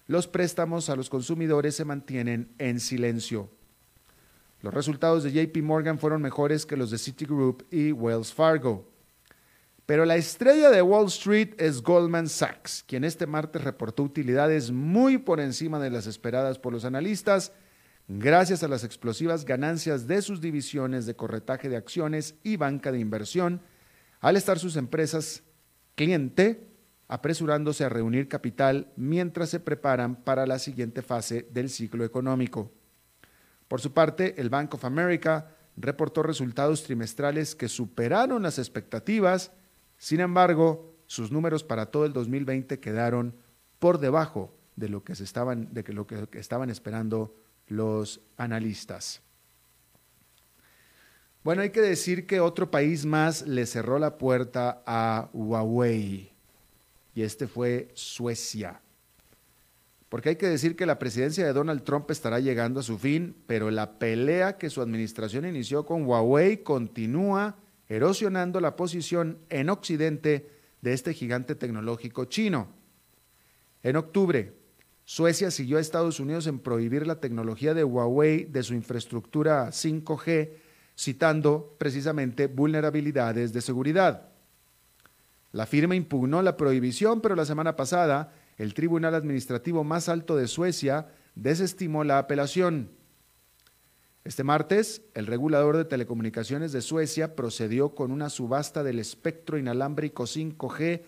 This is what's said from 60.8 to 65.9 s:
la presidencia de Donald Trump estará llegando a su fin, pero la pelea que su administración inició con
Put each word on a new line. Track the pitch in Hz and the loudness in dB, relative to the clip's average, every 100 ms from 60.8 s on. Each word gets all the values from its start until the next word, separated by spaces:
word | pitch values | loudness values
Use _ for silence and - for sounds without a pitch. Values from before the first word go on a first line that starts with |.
| 180 | 0
la | 143 | 0
presidencia | 127 110 135 160 165 | 0 0 0 0 2
de | |
Donald | 135 156 147 | 2 0 -2
Trump | 113 143 143 | 0 -2 -2
estará | 156 113 120 | -4 -2 0
llegando | 135 120 117 131 | 0 0 0 -2
a | |
su | 117 107 | -4 -2
fin, | 135 156 170 - - | 0 0 -2 -10 -4
pero | 113 110 | -2 0
la | 110 107 - | -2 -4 -4
pelea | 117 113 135 175 185 196 | -2 0 2 2 0 -2
que | 156 | -8
su | - | -6
administración | 117 113 110 113 110 120 175 | -4 -4 -6 -6 -6 -4 -6
inició | 156 107 143 | -6 -4 -2
con | 147 | -2